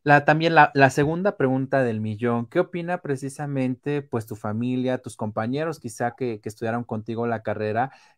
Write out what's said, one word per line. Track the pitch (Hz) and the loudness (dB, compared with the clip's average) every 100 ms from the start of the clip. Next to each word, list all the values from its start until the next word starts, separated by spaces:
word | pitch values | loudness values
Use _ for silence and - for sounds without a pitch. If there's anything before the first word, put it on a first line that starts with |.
la, | 147 147 147 | 4 6 6
también | 156 165 160 | 2 6 6
la, | 147 | 6
la | 139 135 | 8 4
segunda | 147 147 170 196 - | 4 0 0 -2 0
pregunta | 131 131 131 139 | 0 0 0 0
del | 123 110 | 0 -2
millón, | 107 107 120 117 120 | -4 -2 0 -2 -2
¿qué | 170 | -2
opina | 175 175 170 180 | -2 -4 -6 -6
precisamente, | 143 135 139 - 143 139 127 127 143 143 | -4 -6 -6 -8 -6 -2 -2 -4 -4 -4
pues, | 139 117 107 | -4 -6 -6
tu | 110 | -8
familia, | 107 110 123 127 127 127 | -6 -4 -2 -2 -2 -4
tus | 113 - | -6 -8
compañeros | 107 110 113 139 165 156 | -6 -4 -4 -4 -4 -6
quizá | 117 - 120 - | -10 -4 -4 -4
que, | 127 107 | -6 -6
que | 113 | -10
estudiaron | - 117 117 | -8 -4 -4
contigo | 117 110 107 113 117 | -6 -8 -6 -4 -4
la | 110 | -4
carrera, | 110 104 107 110 135 - _ | -4 -4 -2 -2 -4 -6 _